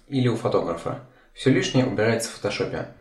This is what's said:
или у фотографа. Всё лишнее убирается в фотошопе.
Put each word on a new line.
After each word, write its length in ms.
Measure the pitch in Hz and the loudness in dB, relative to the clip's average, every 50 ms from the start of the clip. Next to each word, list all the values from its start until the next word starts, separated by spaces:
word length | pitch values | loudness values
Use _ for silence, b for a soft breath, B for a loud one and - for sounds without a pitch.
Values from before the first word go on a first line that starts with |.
| _ | _
или 220 | - 139 131 123 123 | -4 -2 0 2 2
у 80 | 113 | 2
фотографа. 640 | 110 - - - 95 85 82 85 - - 82 - - - b b b b b b | 0 0 0 0 0 0 0 -6 -6 -6 -8 -8 -8 -12 b b b b b b
Всё 180 | - - 131 | -2 2 4
лишнее 340 | 139 180 190 - - 131 127 | 4 4 2 2 2 2 2
убирается 460 | - 101 104 107 117 117 110 - - | 2 2 2 2 2 2 0 -2 -6
в 40 | - | -10
фотошопе. 520 | - - 101 - - 95 - - 80 - - - b | -6 -6 -4 -2 -2 -4 -4 -4 -6 -8 -10 -14 b